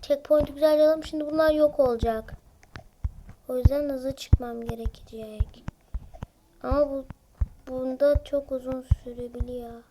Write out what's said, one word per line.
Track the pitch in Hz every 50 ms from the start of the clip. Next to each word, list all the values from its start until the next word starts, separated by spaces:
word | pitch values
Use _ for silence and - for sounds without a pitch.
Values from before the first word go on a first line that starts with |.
Checkpoint'i | - - 285 285 - - 302 302 285 277 277
güzel | 285 302 311 302 302
alalım. | 302 311 311 320 311
Şimdi | - - 311 302 294
bunlar | 302 311 320 311
yok | 311 302 302 294 294 -
olacak. | 277 254 240 233 226 226 220 220 220 - - - _ _ _ _ _ _ _ - - - _ _ _ - - - - - - _ _
O | - 254
yüzden | 254 247 - 277 285 294 285
hızlı | 277 262 254 269 269
çıkmam | - - - - - 247 240 233 233
gerekecek. | 233 233 233 226 226 226 - - - - 226 220 220 220 214 214 208 - - - - - _ _ _ _ - - - - - - - _ _ _ _ _ _ _ -
Ama | 254 262 285 294 285
bu, | 277 269 262 - - _ _ _ _ _ - - - - _
bunda | - 254 254 254 262 254 254 285 285 294 285 294
çok | - - 285 277 -
uzun | 269 262 254 254 262 262 254 - - - -
sürebiliyor. | 254 240 240 247 240 240 247 240 247 247 247 240 233 233 233 233 _